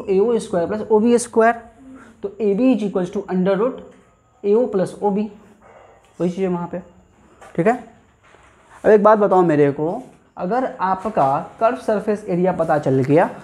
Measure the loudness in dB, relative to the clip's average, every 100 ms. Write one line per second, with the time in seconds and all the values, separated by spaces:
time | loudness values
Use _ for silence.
0 | -2 0 2 0 -2 -4 -4 -6 0 2
1 | 4 2 0 2 2 2 -6 -20 -20 -20
2 | -20 -14 -12 -4 -2 2 2 2 0 -2
3 | -4 -6 -4 -2 0 0 -2 -4 -16 -20
4 | _ _ _ _ 0 2 2 -2 -4 -4
5 | -2 -2 -4 -10 -20 _ -20 -20 -20 _
6 | _ -6 -6 -2 -4 -4 -8 -12 -14 _
7 | _ _ _ _ -10 -2 0 0 -6 _
8 | _ _ _ _ _ _ _ -2 4 6
9 | 6 4 4 2 2 2 2 0 -4 -6
10 | -12 _ _ -10 -4 -4 -4 -4 -4 -4
11 | -4 0 0 0 -6 -2 -2 -2 -4 -4
12 | -2 -6 -4 -2 0 0 0 0 0 0
13 | 2 2 2 -4